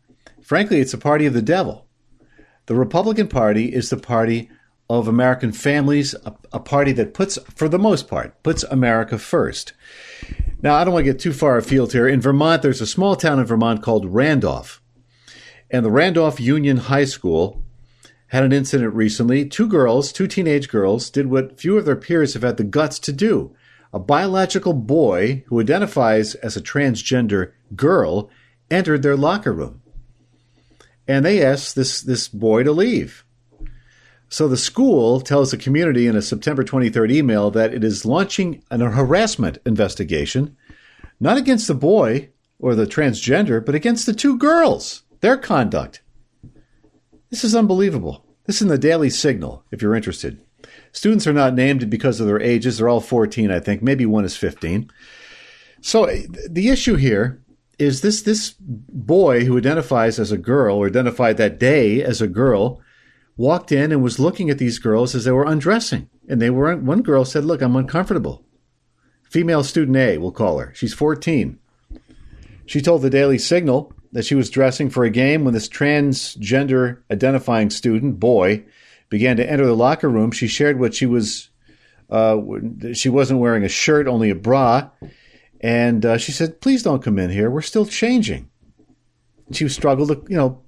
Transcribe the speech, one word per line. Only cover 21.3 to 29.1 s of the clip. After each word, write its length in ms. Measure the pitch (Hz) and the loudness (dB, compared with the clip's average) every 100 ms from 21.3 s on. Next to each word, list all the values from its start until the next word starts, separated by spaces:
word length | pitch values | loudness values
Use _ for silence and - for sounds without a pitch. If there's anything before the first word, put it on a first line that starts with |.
| 131 131 - | -2 -2 -6
few 200 | 170 208 | -2 0
of 80 | 160 | 0
their 100 | 120 | -4
peers 380 | - 170 143 | -2 0 0
have 100 | 110 | -2
had 140 | 123 113 | -4 -2
the 80 | 104 | -2
guts 340 | 143 151 - | -2 -2 -4
to 140 | - | -8
do. 420 | 139 208 139 71 _ _ _ _ | -2 0 0 -4 _ _ _ _
A 60 | 98 | -10
biological 760 | 92 147 190 190 185 190 180 | 0 0 0 0 0 -2 -2
boy 720 | 147 110 160 123 90 110 135 - | -2 0 2 2 2 -2 -4 -4
who 140 | 117 | -2
identifies 760 | 113 175 202 139 113 110 107 - | 0 0 0 0 2 2 0 -6
as 220 | 113 139 | -10 -10
a 40 | |
transgender 920 | - 143 139 117 - 127 113 98 87 _ - | -6 -2 -2 -2 -2 -2 0 -2 -4 _ -18
girl 560 | 95 143 180 82 95 104 _ _ _ - | -2 2 2 0 -2 -6 _ _ _ -4
entered 320 | 180 170 147 | -2 0 0
their 140 | 143 | 2